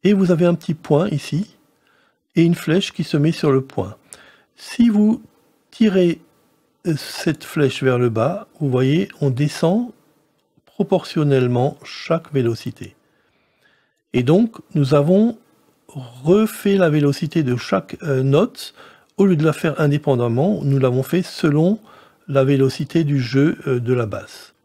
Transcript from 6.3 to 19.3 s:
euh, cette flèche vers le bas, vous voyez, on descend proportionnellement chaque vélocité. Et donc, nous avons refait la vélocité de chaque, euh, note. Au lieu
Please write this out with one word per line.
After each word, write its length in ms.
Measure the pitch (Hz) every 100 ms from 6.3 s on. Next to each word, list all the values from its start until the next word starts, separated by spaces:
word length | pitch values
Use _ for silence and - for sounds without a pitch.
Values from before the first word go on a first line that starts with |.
| _ _ _ _ _ 180
euh, 80 | 156
cette 460 | - - - 147
flèche 400 | - - 139 -
vers 160 | 131 123
le 100 | 123
bas, 380 | 110 123 196 - _
vous 100 | 147
voyez, 380 | 123 131 156 190 -
on 100 | 143
descend 600 | 123 147 - 165 202 240 - _ _ _ _ _ _ _
proportionnellement 1120 | _ 190 185 - 165 147 135 123 123 135 -
chaque 480 | - - - 165 -
vélocité. 600 | 143 117 113 - - 95 _ _ _ _ _ _ _ _ _ _ _ _
Et 100 | 123
donc, 360 | 123 170 226 - -
nous 180 | 160 139
avons 460 | 147 147 190 226 226 _ _ _ _ _
refait 880 | 143 127 123 143 202 214 - 202 196
la 140 | 175
vélocité 520 | 151 143 139 151 165
de 140 | 139 123
chaque, 400 | - 190 - -
euh, 200 | 170 131
note. 520 | 135 139 240 - - _ - _ _ -
Au 80 |
lieu 100 | 196